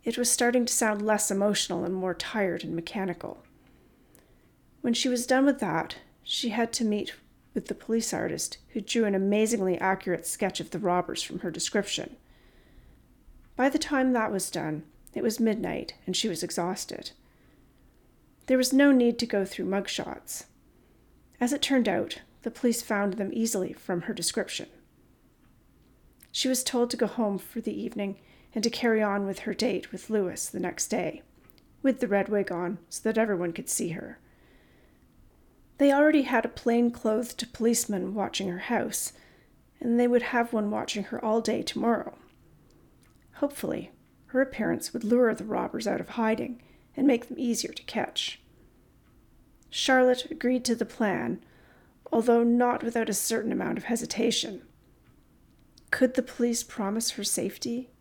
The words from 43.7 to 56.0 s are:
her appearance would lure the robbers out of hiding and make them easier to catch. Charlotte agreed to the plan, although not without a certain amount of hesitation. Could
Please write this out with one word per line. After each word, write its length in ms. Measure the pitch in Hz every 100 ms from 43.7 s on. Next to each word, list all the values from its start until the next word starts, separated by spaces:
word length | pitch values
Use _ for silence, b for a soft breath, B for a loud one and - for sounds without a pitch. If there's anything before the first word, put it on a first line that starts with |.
| - - _ _ _ -
her 120 | 254
appearance 540 | 269 - 214 - -
would 100 | 240
lure 300 | 214 240 240
the 100 | 226
robbers 420 | 214 196 - - 220
out 140 | -
of 100 | 269
hiding 520 | - 220 220 233 240 b b b -
and 100 | 277
make 220 | 240 -
them 100 | -
easier 340 | 240 226 -
to 100 | -
catch. 580 | - 233 - - - - _ _ - _ _ _ _ _ _ _ _ _ _
Charlotte 640 | - - 262 254 247 -
agreed 340 | 320 247 254
to 100 | 247
the 120 | 226 220
plan, 580 | - 214 175 233 - b b b b b b -
although 320 | 226 233 233
not 400 | 233 240 247 240
without 280 | 233 233 226
a 40 |
certain 380 | 196 - 226 220
amount 240 | - - 233
of 80 |
hesitation. 800 | - 240 240 208 233 - - 180 - - _ _ _ _ _ _ _ _ _ - -
Could 240 | -